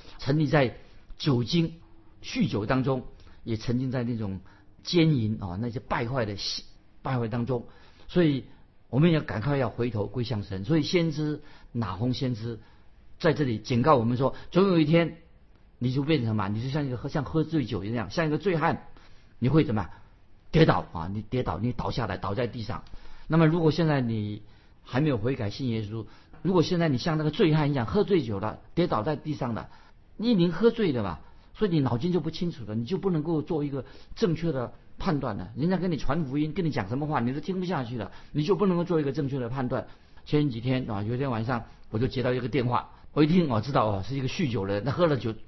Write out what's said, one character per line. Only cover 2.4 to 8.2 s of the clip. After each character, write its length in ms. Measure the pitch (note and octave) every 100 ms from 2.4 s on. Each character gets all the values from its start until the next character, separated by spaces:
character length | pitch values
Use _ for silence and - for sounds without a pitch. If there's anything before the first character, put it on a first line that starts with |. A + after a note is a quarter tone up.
| D#3
酒 160 | A2
当 200 | G#2+ C3
中， 200 | C3 C3 - - - -
也 140 | - A2
沉 200 | - B2
浸 120 | C3
在 120 | B2+
那 140 | A#2+ A#2
种 240 | G#2 F#2 - - - -
奸 340 | - F3+ D#3+ C#3
淫 220 | G#2+ G#2+
啊， 180 | F#2+ F2
那 100 | A#2+
些 100 | A2+
败 260 | - D#3+ A#2+
坏 160 | C3+ G#2
的 100 | G2
习-， 280 | - - - - - -
败 160 | C3+ B2+
坏 100 | A#2
当 180 | A#2+ A#2+
中。 200 | B2 - - - - -
所 140 | F3+